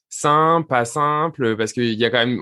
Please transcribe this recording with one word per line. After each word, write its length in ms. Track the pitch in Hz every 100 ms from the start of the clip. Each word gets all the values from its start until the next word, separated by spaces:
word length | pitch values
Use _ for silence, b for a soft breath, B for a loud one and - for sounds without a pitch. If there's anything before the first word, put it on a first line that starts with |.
| _
simple, 580 | - 151 151 160 165 156
pas 160 | 127
simple ? 720 | 117 151 147 151 160 151 117 110
Parce 160 | 110
qu'il 220 | 123 117
y 100 | 110
a 60 | 117
quand 100 | 120
même, 200 | 120 110